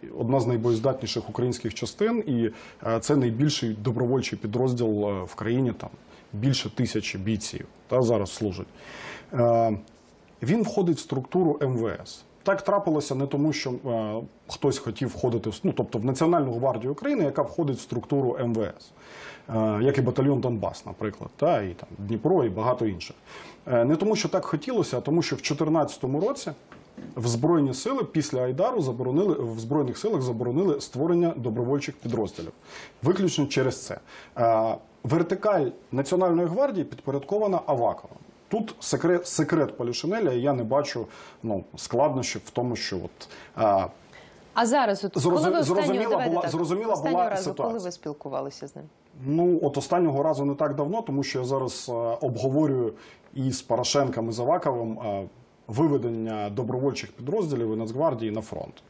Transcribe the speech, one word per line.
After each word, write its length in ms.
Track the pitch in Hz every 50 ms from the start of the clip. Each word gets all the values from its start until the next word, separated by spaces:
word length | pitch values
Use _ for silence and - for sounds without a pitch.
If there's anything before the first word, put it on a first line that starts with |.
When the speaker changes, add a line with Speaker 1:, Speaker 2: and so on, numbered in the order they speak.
Speaker 1:
е, 60 | - - - 69
одна 200 | 117 113 131 139
з 80 | 113 117
найбоєздатніших 800 | 123 117 110 120 117 110 113 135 131 - - 110 - 117 110 -
українських 440 | 107 - 123 123 120 - - 117 107
частин, 500 | - - 113 - - 202 220 233 233 - -
і, 220 | 131 117 117 110 110 - - - - - - 113
е, 120 | 113 113
це 160 | 110 - 151
найбільший 580 | 143 127 120 113 113 143 151 147 - - 113 110
добровольчий 680 | 104 104 131 117 113 127 120 131 131 127 - - -
підрозділ, 720 | - 107 101 120 127 131 123 120 120 110 107 104 104 104
е, 140 | 101 95 92
в 120 | 90 -
країні, 380 | - 104 104 117 127 131 120 107 -
там, 120 | - - - - - - - - - - -
більше 360 | 104 110 139 131 - - 110 -
тисячі 440 | - 127 110 - 110 101 - - 101
бійців, 460 | 95 107 113 101 - - - - - - - - - -
та, 140 | - 127
зараз 300 | 127 113 117 107 101 90
служить. 360 | - - 110 104 90 95 95 - - - - - - - - - - - - - -
Е, 440 | 127 120 117 117 117 113 113 107 101 - - - - - - - _ - - - -
він 220 | - 117 175 233 214
входить 340 | 226 - 214 190 170 160 -
в 40 |
структуру 580 | - - 135 135 127 - - 180 185 165 147 147
М 160 | 147 135 127 117
В 80 | 113 110 87 - 101
С. 200 | - - - - - - - -
Так 160 | - 196 196
трапилося 540 | - - 202 202 196 180 156 151 143 - 139
не 120 | 131 135 139
тому, 260 | - 143 143 156 147
що, 180 | 147 - 135
е, 420 | 123 120 - 135 120 113 110 107 107 113 117 - - - _ -
хтось 300 | - - - 143 123 131
хотів 300 | - 120 104 - 139 120
входити 400 | - - - 123 117 117 - 113
в 40 | 101
с-, 80 | - -
ну, 80 | 190
тобто 280 | - - 120 - - 120
в 60 | 104
Національну 480 | 131 131 127 165 160 175 170 147 131 113
гвардію 380 | 117 123 135 123 113 110 131
України, 320 | 147 151 226 277 294 240 175
яка 180 | 139 - -
входить 360 | 143 - - - 165 139 131 -
в 40 |
структуру 560 | - - - 120 107 - 147 139 135 123 117 -
М 140 | 131 120 117
В 60 | 113
С. 320 | 107 92 - - - - - - - - - - - - - - - - 123
Е, 240 | 110 110 110 107 104 113
як 140 | 135 139 -
і 40 |
батальйон 380 | - - 120 - 131 143 139 123
Донбас, 440 | 113 123 120 107 90 87 - - -
наприклад, 440 | - 95 - 107 104 101 - - - -
та, 260 | - - 160 175 123
і 120 | 104 95 85
там 160 | - - - 87 -
Дніпро, 460 | 101 101 113 107 107 - 190 180 131
і 60 | 113
багато 360 | 92 98 107 123 127 123 120
інших. 300 | 107 95 87 - - - - - - - - - - - - - -
Е, 180 | 123 117 120
не 100 | 131 156
тому, 200 | 160 196 214 220
що 140 | 180 - 165
так 160 | - 190 185
хотілося, 520 | - - 156 - - 254 220 170 - - 123
а 40 |
тому, 200 | - - 147 175
що 140 | 160 - 143
в 60 | 123
чотирнадцятому 760 | - - 156 143 165 156 156 165 147 - - - - 127 135 147
році 320 | 170 233 277 - - - 143 - - - - - - - - - - - -
в 120 | - 113 120
Збройні 460 | 117 117 127 156 175 165 143 135 123
сили 300 | - - 220 269 269 208
після 380 | - - 160 143 - - 127 127
Айдару 380 | 127 127 143 185 247 254 226
заборонили, 520 | 156 131 120 120 123 127 127 156 196 202 151 -
в 200 | 123 117 113 113
Збройних 380 | 113 113 139 156 143 127 117 -
силах 240 | - 208 226 151
заборонили 600 | 131 127 120 113 123 120 120 151 190 196 147 139
створення 520 | - - - 120 147 170 175 170 175 170 165
добровольчих 600 | - 117 123 107 117 120 120 139 143 143 - 143
підрозділів. 560 | - - 120 117 113 107 95 - - 82 80 - - - - - - - - - - -
Виключно 420 | 139 190 190 196 175 - - 143
через 400 | 139 - 139 131 131 127 - -
це. 120 | - - - - - - - - - - -
Е, 380 | 120 117 113 110 110 113 107 104 - - - - -
вертикаль 600 | 117 127 165 170 170 196 185 - 214 202 175 143 120 - - - -
Національної 560 | - - 180 - 185 180 185 180 170 165 175 170
гвардії 360 | 170 247 277 277 220 185 147
підпорядкована 760 | - - - - - 135 139 139 - 196 214 214 202 190 165 -
Авакову. 480 | - 147 127 117 104 98 - - - - - - - - - - _
Тут 280 | - 220 220 220 - -
секрет, 480 | - - - 127 - 165 180 175 180 -
секрет 500 | - - 156 143 185 165 143 - - -
Полішинеля, 540 | 123 120 120 - - 156 202 233 214 156
і 100 | 127 120
я 120 | 120 143 143
не 100 | 127 120
бачу, 420 | 110 131 143 147 - - 123 110 - - - - - - - -
ну, 200 | 113 107 95 - - -
складнощів 680 | 104 - - - 120 120 123 131 131 117 - - 113 -
в 40 | -
тому, 260 | - - 123 123 117
що 220 | 107 - - 101 90
от, 300 | 87 - - - - - - - - - - -
е, 280 | 110 107 101 95 92 87 - - - - - - - - - - - - -
Speaker 2:
А 120 | - 233
зараз, 380 | 226 240 294 262 214 196 196 -
от, 140 | 196 - 180
Speaker 1:
зрозу-, 120 | 131 175 175
Speaker 2:
коли 140 | 302 311 359
ви 100 | 349 339
останнього, 40 | 302
Speaker 1:
зрозуміла 460 | - 185 196 - 294 262 247 - -
Speaker 2:
давайте 200 | - - 254 240
Speaker 1:
була, 120 | - 180
Speaker 2:
так, 100 | 175 170
Speaker 1:
зрозуміла 420 | 160 160 175 151 175 196 226 226 220
Speaker 2:
останнього 240 | - 143 - - 180 180
Speaker 1:
була 60 | -
Speaker 2:
разу, 140 | 196 190 185
Speaker 1:
ситуація. 240 | - - - - - 226
Speaker 2:
коли 100 | 233 180
ви 80 | 180
спілкувалися 760 | 170 - - 156 147 151 - 143 135 135 135 139 135 - - 143
з 80 | -
ним? 100 | 139 147 156 _ _ _ _ - 143 127
Speaker 1:
Ну, 340 | 135 147 165 175 180 175 151 -
от 140 | 143 139 139
останнього 460 | 131 - 180 175 175 160 139 139 143
разу 220 | 160 151 135 143
не 100 | 143 139
так 200 | 139 156 147 139
давно, 260 | 139 147 143 190 226
тому 220 | 226 - 139 139 139
що 160 | 135 - 135
я 60 | 127
зараз, 400 | 123 139 135 131 123 113 - - -
е, 20 | 123 117 117 117 117 120
обговорюю 720 | - 135 117 107 107 135 131 151 156 143 135 127 120 110 104 - - - - - _ - -
із 280 | 139 131 131 123 -
Порошенком, 680 | - - 143 135 127 - - 143 139 127 - 120 113 117
і 20 |
з 80 | 113 110
Аваковим, 600 | 123 131 139 143 - 151 131 120 117 113 110 110
е, 240 | 123 110 101 98 98 90 - - - _ _ _ _ -
виведення 840 | 107 120 160 160 143 135 117 120 117 113 113 110 110 107 104 104
добровольчих 600 | 101 101 127 - 127 123 131 143 123 - - -
підрозділів 640 | - - 120 135 170 226 196 156 143 123 117 110 107
і 20 |
Нацгвардії 560 | 107 113 110 113 131 156 165 131 113 113 110
на 100 | 104 110
фронт. 320 | 110 - - - - - - - -